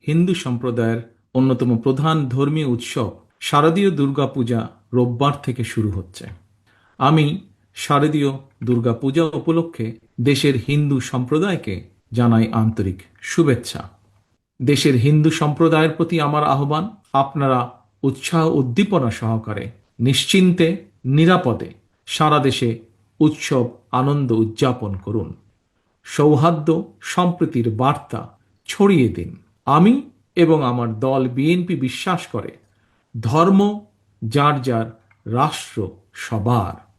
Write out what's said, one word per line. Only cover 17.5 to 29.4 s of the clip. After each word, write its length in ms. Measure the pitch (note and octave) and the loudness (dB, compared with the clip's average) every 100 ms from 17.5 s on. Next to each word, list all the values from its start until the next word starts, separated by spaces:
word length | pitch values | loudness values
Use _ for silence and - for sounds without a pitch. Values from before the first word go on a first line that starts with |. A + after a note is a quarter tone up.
| B2+ A#2+ - _ _ | 0 -2 -10 _ _
উৎসাহ 460 | C3+ - - E3+ D#3+ | -4 -4 -2 0 2
উদ্দীপনা 600 | D3+ B2+ A#2+ G#3+ F3+ B2 | 0 0 0 0 0 0
সহকারে 600 | - A2+ A2+ A2 G2+ - - _ - | -4 -4 -4 -4 -10 -10 -16 _ -2
নিশ্চিন্তে 840 | A#2+ C#3 - G3 F#3 F3 E3 G3 - _ | 0 0 2 4 4 4 0 0 -10 _
নিরাপদে 680 | B2+ C#3+ E3 F3+ B2+ G2 - - _ _ - | 0 4 4 4 2 -4 -6 -14 _ _ -12
সারা 320 | - D#3 D3 | -2 2 4
দেশে 400 | C3+ A#2 A#2+ A2+ - _ _ _ | 2 0 -2 -4 -12 _ _ _
উৎসব 440 | D3+ D3+ - C#3 A#2 - _ | 0 0 -2 -2 -2 -6 _
আনন্দ 420 | B2 C3+ D3 C3 | -2 0 0 0
উদযাপন 600 | A2+ A2 A2 C3+ A#2 G#2 | 0 0 0 -2 0 -6
করুন। 400 | F#2+ G2+ G#2+ E2 - _ _ _ _ _ _ | -8 -6 -6 -6 -12 _ _ _ _ _ _
সৌহার্দ্য 880 | - - D3+ D3 D#3+ E3 D3+ D#3+ - _ | -12 2 4 6 4 2 0 -2 -4 _
সম্প্রীতির 680 | - - F3+ E3+ D#3+ B2+ A2+ | -8 -2 -2 0 -4 -2 -2
বার্তা 680 | G#2+ B2+ C#3+ - - - _ _ _ - | 0 -2 -2 -8 -12 -14 _ _ _ -16
ছড়িয়ে 420 | - G3+ F3 A#2 | 2 4 4 2
দিন। 280 | E2+ E2+ - | -2 -10 -14